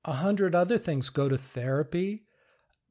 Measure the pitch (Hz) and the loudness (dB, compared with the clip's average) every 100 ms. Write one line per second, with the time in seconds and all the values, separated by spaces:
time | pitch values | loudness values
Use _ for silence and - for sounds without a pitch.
0 | - 135 185 202 190 175 180 233 - 143 | -6 -2 0 2 2 4 2 0 0 -2
1 | 123 - 139 135 - 127 123 139 151 175 | -2 0 0 0 -4 -6 -2 -2 0 -2
2 | 190 214 - _ _ _ _ _ _ | -2 -4 -12 _ _ _ _ _ _